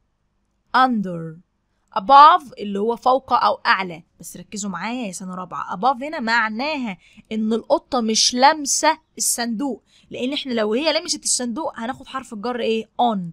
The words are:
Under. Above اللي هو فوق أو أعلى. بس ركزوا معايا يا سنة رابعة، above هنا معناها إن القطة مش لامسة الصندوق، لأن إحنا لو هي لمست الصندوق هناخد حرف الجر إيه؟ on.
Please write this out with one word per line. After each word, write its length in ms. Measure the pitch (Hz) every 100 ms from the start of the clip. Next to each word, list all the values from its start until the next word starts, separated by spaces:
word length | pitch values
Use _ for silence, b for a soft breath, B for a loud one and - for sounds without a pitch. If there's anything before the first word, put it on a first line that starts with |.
| _ _ _ _ _ _ _ 240
Under. 600 | 262 226 185 170 160 165 _ _ _ _ _ 214
Above 540 | 196 277 302 349 254 -
اللي 200 | 208 196
هو 160 | 220 226
فوق 380 | 247 262 -
أو 220 | 240 214 190
أعلى. 480 | 233 196 185 165 - _
بس 180 | 175 175
ركزوا 320 | 180 214 202
معايا 380 | 170 208 254 208
يا 40 |
سنة 240 | 175 185 185
رابعة، 400 | 180 151 - 190
above 280 | 240 254
هنا 160 | 285 320
معناها 760 | 226 233 220 214 285 294 233 185 B B _
إن 220 | 220 220
القطة 480 | 226 - - - 254
مش 320 | 220 220 -
لامسة 680 | 247 269 320 277 - 302 - _ -
الصندوق، 680 | - - 240 214 277 - b b b
لأن 240 | 135 247
إحنا 200 | 285 269
لو 200 | 226 214
هي 260 | 226 320 311
لمست 240 | 339 294
الصندوق 560 | - - 247 226 320 -
هناخد 280 | 226 254 262
حرف 260 | 262 254
الجر 260 | 214 240 240
إيه؟ 260 | 226 220 220
on. 340 | - 240 202 170